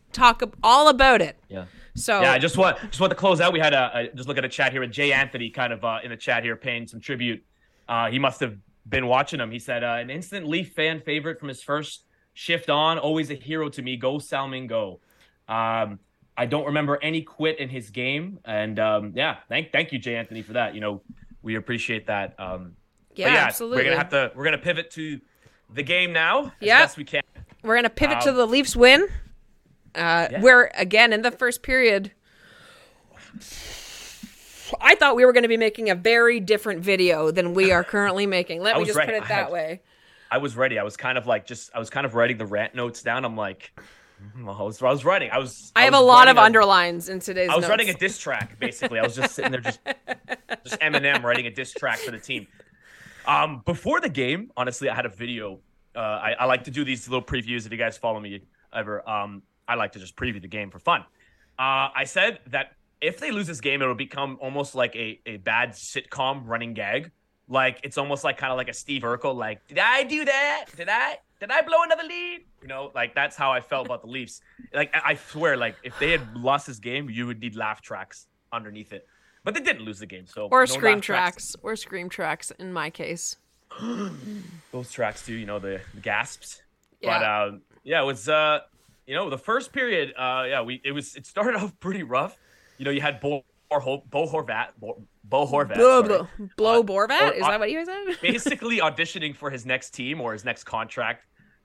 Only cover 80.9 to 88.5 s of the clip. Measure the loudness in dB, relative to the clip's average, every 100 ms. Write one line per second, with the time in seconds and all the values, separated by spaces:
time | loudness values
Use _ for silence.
80.9 | 2 0 0 0 -4 -12 -12 -10 -10 -10
81.9 | -10 -10 -6 -6 -6 -10 -14 -10 -8 -8
82.9 | -8 -10 -8 -10 -12 _ _ _ -12 -10
83.9 | -8 -8 -10 -14 -14 -16 -20 _ -14 -12
84.9 | -6 -6 -6 -10 -10 -8 -8 -8 -10 -12
85.9 | -12 -2 -2 -2 -8 -20 -20 _ _ _
86.9 | _ -2 0 0 0 -2 -6 _ _ -2
87.9 | 0 0 -2 0 2 2